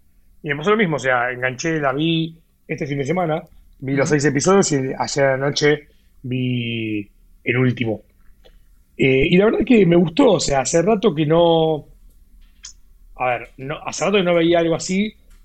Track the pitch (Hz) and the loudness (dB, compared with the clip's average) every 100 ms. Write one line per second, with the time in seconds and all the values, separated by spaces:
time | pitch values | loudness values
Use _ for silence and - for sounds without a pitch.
0 | _ _ _ _ 156 143 170 220 180 143 | _ _ _ _ -8 -4 0 0 0 -2
1 | 131 123 123 123 127 123 165 160 139 135 | 0 0 -2 -4 -6 -4 -4 -2 -2 -2
2 | 165 165 160 - _ _ - 160 139 143 | 0 0 -4 -10 _ _ -12 -8 -6 -4
3 | 135 185 165 156 - - - - 131 139 | -4 -2 -2 -4 -8 -20 -20 -14 -4 -2
4 | 135 147 147 139 165 196 170 143 131 131 | 0 0 0 0 2 4 2 0 -2 -6
5 | 120 147 139 131 139 131 147 147 - _ | -4 0 0 0 -2 0 2 0 -4 _
6 | _ _ 127 127 127 123 117 117 110 107 | _ _ -8 -4 -2 -4 -4 -6 -6 -6
7 | 101 _ _ _ - 127 127 123 117 104 | -8 _ _ _ -4 0 0 0 -4 -6
8 | _ _ - - - - _ _ _ - | _ _ -20 -20 -20 -20 _ _ _ -2
9 | 135 131 156 180 214 247 214 233 175 175 | 0 2 2 4 4 2 2 4 6 4
10 | 175 - 269 165 - 135 127 165 175 220 | 2 2 4 4 0 -2 0 0 2 0
11 | 226 151 151 165 170 165 160 151 151 - | 0 0 2 4 4 4 2 -2 -8 -20
12 | - - _ - - _ - - - - | -20 -20 _ -20 -20 _ -20 -20 -20 -20
13 | - - 127 117 123 - 131 156 - - | -20 -6 -4 -4 -8 -14 -12 -12 -10 -6
14 | 165 202 175 170 165 170 170 165 - 190 | -2 0 2 2 4 2 2 -2 -2 -2
15 | 214 - - - | -4 -6 -20 -18